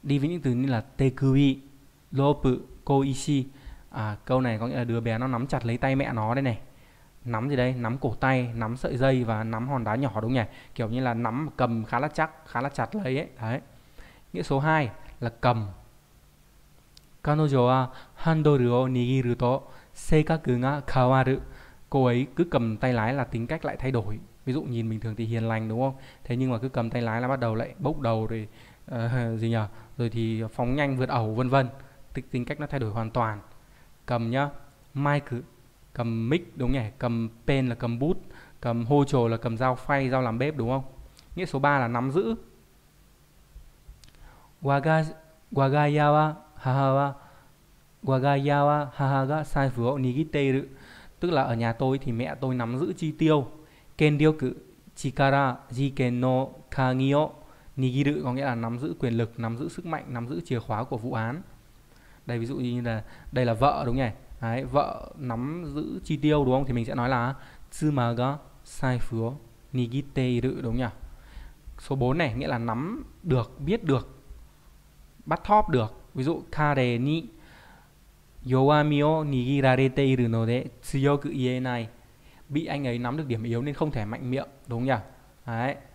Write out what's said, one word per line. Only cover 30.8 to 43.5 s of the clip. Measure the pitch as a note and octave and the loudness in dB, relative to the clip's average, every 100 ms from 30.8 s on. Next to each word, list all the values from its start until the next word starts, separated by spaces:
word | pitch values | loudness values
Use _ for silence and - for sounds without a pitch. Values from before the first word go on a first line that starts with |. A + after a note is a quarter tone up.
| C#3+ C3 | 0 0
vượt | C3 | 0
ẩu | C3 A2 | 0 0
vân | A2 B2+ | 0 2
vân. | C#3 B2+ - - - - | 2 2 -6 -20 -20 -12
Tính, | - - | -12 -6
tính | C3 | -6
cách | A#2+ D3 | -4 -6
nó | D3 | -6
thay | C#3+ | -4
đổi | A2 | -2
hoàn | G#2 A2+ | -4 -2
toàn. | B2+ A2+ G#2 - - - - - - - | 0 -2 -4 -14 -20 -20 -20 -20 -18 -4
Cầm | A#2+ A2+ | -2 0
nhá, | B2+ C#3+ - - - - | 0 -2 -6 -18 -20 -10
mic, | C3+ C#3+ D3 C#3+ A#2+ - - - _ - | -2 2 0 0 -8 -8 -20 -20 _ -14
cầm | - A#2 A2+ A2+ | -6 -2 -2 0
mic | E3+ - - | 0 -2 -4
đúng | B2 | 0
nhỉ? | C3+ G#2+ - | 0 -2 -4
Cầm | B2 A#2 A2 - - | -2 -2 -4 -4 0
pen | C3+ C3 | 0 0
là | |
cầm | A#2 A#2+ A#2+ | -2 -4 0
bút, | D3 F#3+ - - - - | 0 0 -4 -20 -20 -8
cầm | B2 A#2 | -4 -2
hô | A#2 C#3+ | 4 4
trồ | C#3 C#3 A#2 | 4 4 4
là | A2+ | 2
cầm | B2 A2+ | -2 0
dao | C3 | 0
phay, | B2 - C#3 C3+ | -2 0 0 2
dao | C3 | 0
làm | B2 A2+ | 0 0
bếp | C#3 D3+ | -2 -2
đúng | A#2 | -2
không? | C3+ C3 - - - - - | -2 -6 -16 -20 -20 -14 -8
Nghĩa | F3+ | -4
số | C3+ | 0
ba | C#3+ C#3+ | 4 4
là | A#2 | 2
nắm | A#2+ C3 | 0 0
giữ. | D3+ A3+ A3+ - - _ _ _ _ _ _ _ _ _ | 0 0 -4 -8 -20 _ _ _ _ _ _ _ _ _